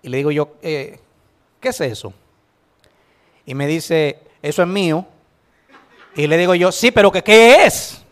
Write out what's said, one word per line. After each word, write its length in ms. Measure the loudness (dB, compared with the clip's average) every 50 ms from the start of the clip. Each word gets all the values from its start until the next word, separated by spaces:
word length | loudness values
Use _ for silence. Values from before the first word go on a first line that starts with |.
Y 60 | -12 -8
le 80 | -8
digo 140 | -6 -4 -4
yo, 220 | -4 -4 -6 -8 -10 _
eh, 360 | -12 -10 -10 -10 -10 -14 -18 _ _ _ _ _ _ _ _ _ _ _ _ _
"¿Qué 80 | -10 -10
es 120 | -6 -6
eso?". 320 | -8 -8 -8 -10 -16 -18 -20 _ _ _ _ _ _ _ _ _ _ _ _ _ _ _ _ _ _ _ _ _ _ _ _ _ _
Y 80 | -14 -10
me 120 | -8 -6
dice, 520 | -4 -6 -6 -4 -2 -2 -2 -2 -2 -6 _ _ _ _ _
"Eso 220 | -10 -8 -2 -2
es 60 | -2 -2
mío". 380 | -2 -4 -2 -2 -2 -4 -6 -10 _ _ _ _ _ _ _ _ _ _ _ _ _ -20 _ _ _ _ -20 _ _
Y 100 | -6 -2
le 100 | 0 0
digo 180 | 0 2 0 0
yo, 180 | 2 0 0
"Sí, 180 | 0 0 -2 0
pero 220 | 2 4 2 2
que, 100 | 2 -2
¿qué 420 | 0 4 6 6 8 8 8 6 6
es? 360 | 4 0 -4 -10 -14 -18 -20 _ _